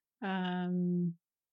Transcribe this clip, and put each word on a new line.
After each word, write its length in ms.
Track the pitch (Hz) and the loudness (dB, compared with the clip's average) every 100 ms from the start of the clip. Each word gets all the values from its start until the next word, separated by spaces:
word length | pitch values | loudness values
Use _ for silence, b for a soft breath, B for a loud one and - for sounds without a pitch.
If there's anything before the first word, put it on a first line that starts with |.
| _ - | _ -8
um, 920 | 196 190 180 180 180 180 180 180 175 170 _ _ _ | -4 -2 -2 -2 0 2 2 2 0 -2 _ _ _